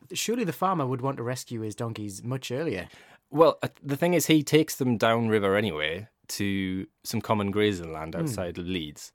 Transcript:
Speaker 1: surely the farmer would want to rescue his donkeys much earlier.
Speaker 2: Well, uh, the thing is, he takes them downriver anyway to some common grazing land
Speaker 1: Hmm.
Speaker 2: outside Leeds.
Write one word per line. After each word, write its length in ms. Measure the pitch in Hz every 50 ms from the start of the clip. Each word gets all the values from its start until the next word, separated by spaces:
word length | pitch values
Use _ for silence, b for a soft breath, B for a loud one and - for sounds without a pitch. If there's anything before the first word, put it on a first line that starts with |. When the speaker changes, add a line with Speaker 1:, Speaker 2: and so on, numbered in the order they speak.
| _ -
Speaker 1:
surely 320 | 175 - - 208 226 247 220
the 80 | 165
farmer 340 | - - 185 185 190 160 135
would 140 | 123 135 123
want 160 | 127 135 135 117
to 40 |
rescue 380 | 117 120 131 127 - - 123 110
his 140 | 110 107 101
donkeys 480 | - 120 113 107 107 104 101 95 101
much 280 | - 120 131 135 - -
earlier. 380 | 120 139 170 156 104 90 87 - B B B B B B B -
Speaker 2:
Well, 280 | - 147 165 143 - -
uh, 60 | - - - _
the 140 | - 139 143
thing 180 | - 170 175 180
is, 120 | 160 -
he 160 | - 156 156
takes 340 | 139 - 151 156 156 - -
them 220 | - 131 123 120 98
downriver 580 | 117 113 113 117 117 110 110 107 101 98 95
anyway 520 | 104 110 98 78 76 76 78 82 95 110 - _ _ _ -
to 580 | - - 101 98 98 98 95 92 92 95 95 - _ _ -
some 160 | - - 107
common 300 | - - 110 104 101 101
grazing 420 | 98 104 107 104 98 87 85 80
land 220 | 80 78 80 80 80
Speaker 1:
Hmm. 80 | 85
Speaker 2:
outside 340 | 82 101 107 95 90 87 85 90
Leeds. 540 | 87 90 92 87 78 76 73 - - -